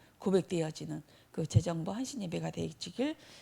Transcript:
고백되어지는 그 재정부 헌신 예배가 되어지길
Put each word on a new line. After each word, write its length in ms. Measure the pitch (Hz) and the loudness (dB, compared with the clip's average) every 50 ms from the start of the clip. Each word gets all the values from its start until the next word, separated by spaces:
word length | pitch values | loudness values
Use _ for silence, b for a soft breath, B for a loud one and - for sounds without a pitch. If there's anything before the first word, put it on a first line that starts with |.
| B B B _ | B B B _
고백되어지는 840 | - 196 190 185 - - 185 165 160 156 - - 156 160 151 156 - B B B B B | 2 4 4 4 4 4 0 0 0 0 -4 -6 -8 -8 -8 -8 -10 B B B B B
그 160 | - 180 160 | -4 -4 -4
재정부 440 | - - - - 175 165 165 156 196 | 4 6 6 6 6 0 -2 -4 -4
헌신 300 | 196 233 262 - - 220 | -4 -4 -6 -6 -6 -8
예배가 280 | 196 165 170 165 160 160 | -6 -4 -4 -4 -4 -4
되어지길 680 | 165 175 165 160 165 - - 175 - - 262 302 311 B B B B B | -4 -4 -6 -6 -6 -10 -12 -8 -4 -2 -2 -2 -2 B B B B B